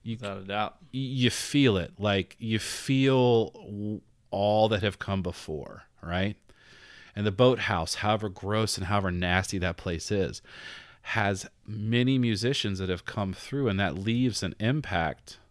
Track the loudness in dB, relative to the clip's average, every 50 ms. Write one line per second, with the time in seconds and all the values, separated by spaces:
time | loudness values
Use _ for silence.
0 | _ -8 -10 -8 -8 -10 -10 -10 -8 -4 -2 -2 -2 -2 -4 _ -20 -10 -8 -6
1 | -6 -4 0 2 2 2 2 0 -6 0 4 4 6 6 4 2 0 -4 -6 -2
2 | 0 2 2 2 0 -4 -10 _ -4 -2 -2 -2 -2 -4 -8 -6 -2 0 2 4
3 | 4 4 6 6 6 6 6 4 2 0 -6 -14 -14 -12 -10 -8 -6 -6 -6 -8
4 | _ _ _ _ _ _ -2 0 2 4 6 6 6 6 4 2 2 -2 -2 -4
5 | -4 -2 -2 -2 -2 -4 -6 -8 -8 -8 -8 -8 -8 -12 -14 -16 -20 _ _ _
6 | -8 -4 -2 0 0 -2 -4 _ _ -20 -20 _ -20 -20 -20 -20 -20 -20 -20 -20
7 | -20 -12 _ -2 -2 0 4 6 6 6 6 4 0 0 0 0 0 -2 -4 -2
8 | 0 0 0 0 -2 -6 -8 -6 -4 -2 0 2 2 0 0 -4 -2 0 0 2
9 | 2 0 0 0 0 2 2 2 2 0 -2 -2 -2 -2 -4 -4 -4 -4 -4 -4
10 | -4 -2 0 0 0 -2 -4 -10 -16 -18 -20 -18 -16 -16 -16 -18 -20 -20 -20 _
11 | _ -4 -2 0 2 2 0 -2 -6 -14 _ _ _ -10 -8 -6 -2 0 2 2
12 | 4 4 2 2 2 0 0 0 0 0 0 0 -2 -2 -2 -2 -2 -2 -2 -4
13 | -4 -8 -4 -4 -4 -4 -4 -8 -10 -6 -4 0 0 0 2 2 0 0 -2 -2
14 | -2 0 0 2 2 0 0 -2 -4 -6 -4 -2 0 0 0 0 -2 -2 -2 0
15 | 0 0 -4 -8 _ -20 -20 -20 _ _